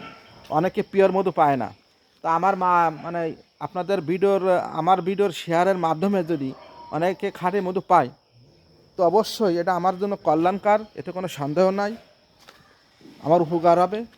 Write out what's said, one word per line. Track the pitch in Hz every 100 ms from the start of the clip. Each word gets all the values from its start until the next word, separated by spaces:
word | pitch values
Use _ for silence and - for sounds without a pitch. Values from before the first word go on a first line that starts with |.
| - - - - -
অনেকে | 151 185 -
পিওর | - 196 190
মধু | 185 190
পায় | 165 151 139
না। | 104 104 _ _ _ _
তা | 165
আমার | 165 180 196
মা-, | 180 175 170 151
মানে | 143 170 165 - _ _
আপনাদের | 147 180 170 196
ভিডিওর, | 147 180 196 196 185 180
আমার | 110 156 165 190
ভিডিওর | 175 196 202
শেয়ারের | 156 - 165 180 190
মাধ্যমে | 165 156 196 202
যদি | 165 165 135 127 - - -
অনেকে | 147 175 185 202
খাঁটি | - 180 202
মধু | 185 185
পায়, | - 175 123 - _ _ _ _ _ _ _ -
তো |
অবশ্যই | 175 190 214 - 214 170
এটা | 175
আমার | 180 180 185
জন্য | 202 196
কল্যাণকার, | - 156 175 196 208 214 214
এতে | - -
কোনো | 175 185
সন্দেহ | - 143 151 185
নাই, | 196 202 226 - _ _ _ - - _ _ _ _ - -
আমার | - 170
উপকার | 160 170 170 170
হবে। | 180 208 233